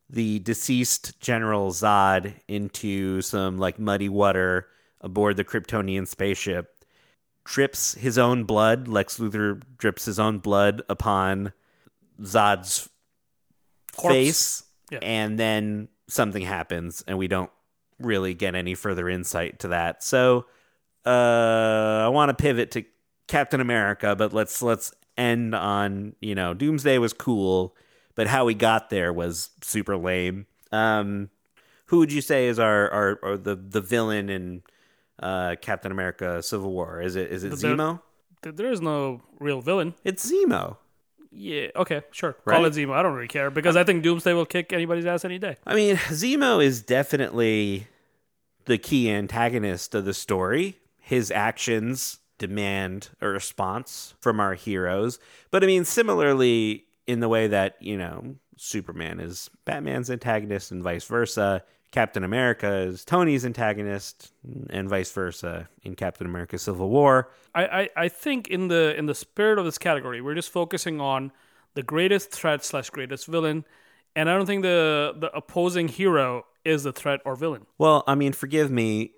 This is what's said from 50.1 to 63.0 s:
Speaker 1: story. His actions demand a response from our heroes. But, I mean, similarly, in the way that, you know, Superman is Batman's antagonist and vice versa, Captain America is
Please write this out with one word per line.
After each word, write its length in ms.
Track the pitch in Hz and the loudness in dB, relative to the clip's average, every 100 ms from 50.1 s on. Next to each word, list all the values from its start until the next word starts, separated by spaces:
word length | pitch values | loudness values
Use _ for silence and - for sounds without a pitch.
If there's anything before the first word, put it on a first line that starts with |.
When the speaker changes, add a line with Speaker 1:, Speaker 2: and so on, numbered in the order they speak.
Speaker 1:
story. 640 | 95 - 95 92 139 190 190 _ _ | -4 -2 -2 0 0 -2 -6 _ _
His 300 | - 127 104 | -2 -2 0
actions 880 | 98 107 - - 113 113 131 - - _ - | 0 0 -2 -2 -2 -2 -6 -8 -10 _ -10
demand 720 | 98 104 101 98 95 95 - - | -6 -4 -2 -2 -4 -8 -14 -6
a 80 | 104 | -4
response 880 | 98 - - 95 107 131 - - - | -4 -6 -4 -4 -4 -8 -14 -16 -4
from 200 | 123 107 | 0 2
our 140 | 101 | 2
heroes. 640 | 92 113 95 90 95 113 123 _ - _ | -2 -4 -2 -2 0 -2 -4 _ -20 _
But, 120 | 190 | 2
I 40 | 190 | 4
mean, 180 | 185 | 4
similarly, 1000 | 170 - 226 185 147 135 127 117 110 - _ _ - | 2 0 2 2 4 4 4 4 2 -2 _ _ -4
in 140 | 120 | -2
the 80 | 117 | 2
way 180 | 113 110 | 4 4
that, 280 | 101 95 - | 2 2 -2
you 180 | - 101 | -8 -6
know, 380 | 87 90 123 135 _ - | -6 -10 -14 -18 _ -18
Superman 640 | - 107 90 85 82 85 | -8 -8 -8 -10 -8 -8
is 300 | 87 90 - _ | -10 -12 -16 _
Batman's 460 | - 151 147 127 123 | -8 -6 -4 -6 -6
antagonist 600 | 123 123 110 104 101 - | -6 -2 -2 -2 -8 -8
and 120 | 92 | -6
vice 220 | 90 85 | -4 -6
versa, 580 | - 117 117 - 101 95 - _ _ | -4 -2 -2 0 0 0 -4 _ _
Captain 320 | 131 110 - | -2 0 -2
America 480 | 92 117 123 113 101 | -2 0 0 0 -2
is 320 | 98 92 92 | -2 -4 -6